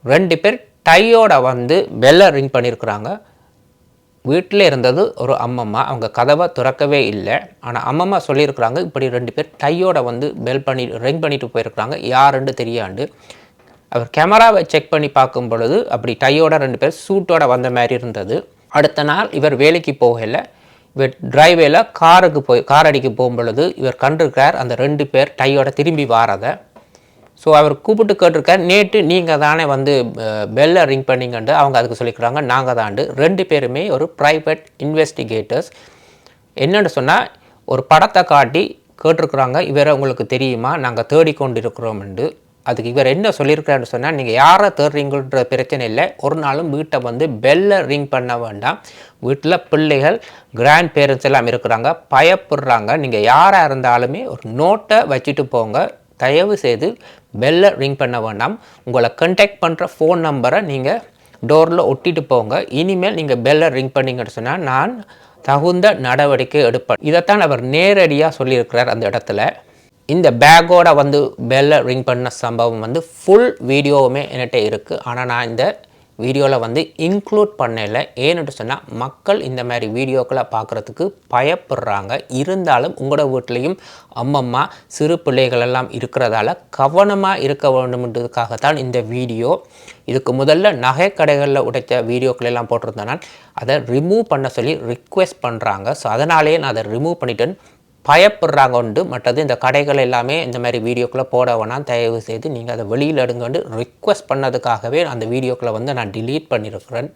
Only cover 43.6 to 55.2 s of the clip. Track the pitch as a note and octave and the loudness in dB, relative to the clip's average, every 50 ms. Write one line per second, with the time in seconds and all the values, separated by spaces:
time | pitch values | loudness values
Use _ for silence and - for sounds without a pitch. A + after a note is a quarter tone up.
43.6 | D3 - C#3+ C3+ A#2+ - - A#2+ B2 D3+ D#3+ C#3+ C3 A#2+ A2 B2 C#3 D#3 F3 G3 | 0 -2 -2 -2 -2 -4 -8 -6 -4 -4 -4 -4 -4 -2 2 4 6 6 8 6
44.6 | G#3 G3+ - - C#3+ D3 C#3+ D3 C#3+ C#3+ C#3 C#3+ C3+ C3 C#3 C3 B2 B2 C3+ B2 | 4 2 2 2 0 0 0 -2 -4 -2 -4 -4 -6 -2 -2 -2 0 0 -2 -4
45.6 | C3 - - C3+ B2 A2+ A2 B2 D#3+ F#3+ - _ - F3 E3 D#3+ D3+ C#3+ C#3 D3 | -2 -4 -4 -4 -4 -4 0 0 -2 -2 -4 _ -4 -4 -4 -2 -2 -2 -2 -2
46.6 | E3+ E3 C#3+ C#3+ D#3 D#3 - C#3 B2 A#2+ A#2 B2 D#3 D#3+ B2+ G#2+ A2+ C3 D3 E3+ | -4 -4 -4 -6 -6 -4 -4 -4 -4 -4 -4 -2 -2 -2 -4 0 2 2 4 4
47.6 | F#3+ G3+ G3 F#3+ D#3+ B2+ C#3 D3 C#3+ C#3 - C3 B2 B2 A#2+ A#2+ A#2 A2+ G#2 G2+ | 4 2 2 2 0 -2 -2 -4 -4 -2 -4 -4 -2 -2 -4 -6 -6 -8 -10 -6
48.6 | A2 B2+ F3 G#3+ _ - - - - - _ _ - A#2+ C#3 C#3 - D#3 F3+ F3 | -6 -6 -6 -6 _ -20 -20 -20 -20 -20 _ _ -4 -4 -4 -2 -2 -2 -2 -2
49.6 | - - - D3+ D#3 D3+ D3+ C#3 C#3 D3+ G3 A#3 - - - - _ _ - A2+ | -2 -2 0 0 2 2 2 2 2 2 0 0 -6 -14 -20 -20 _ _ -6 0
50.6 | A#2+ C#3 D3 E3 F3 D#3+ - D3+ C#3+ C#3 C3+ C3 - - - C3 A#2 A#2 A#2 A#2+ | 4 4 4 4 4 2 2 2 2 2 2 0 0 2 2 2 2 0 -4 -2
51.6 | - A#2 A2+ A2+ A#2 C#3 E3 - _ _ C3+ C3+ D3 E3 F#3 F#3+ - - D3+ C#3 | -2 -2 -2 0 0 -2 -2 -4 _ _ 2 4 6 6 4 2 0 -4 -4 -4
52.6 | C3+ C3 B2 A2+ G#2+ G#2 B2+ D#3+ C#3+ C3 A#2 G#2 G#2 A2 B2 D3 E3+ F#3+ G3 F#3+ | 0 2 2 2 2 0 -2 -2 -2 -2 0 0 4 4 6 6 6 6 6 4
53.6 | E3 D3 C#3 C3 B2+ B2+ A#2+ A#2+ B2+ B2 C#3 G3 C4 C4 C3 B2 - A2 A2 B2+ | 4 2 0 -2 0 2 2 2 0 -2 -4 -6 -8 -10 -12 -12 -12 -10 -4 -2
54.6 | D3+ F3 G#3 A3 G#3+ - G#3+ A3 - - C#3 C3 | 0 0 0 0 0 2 2 2 4 2 -2 -2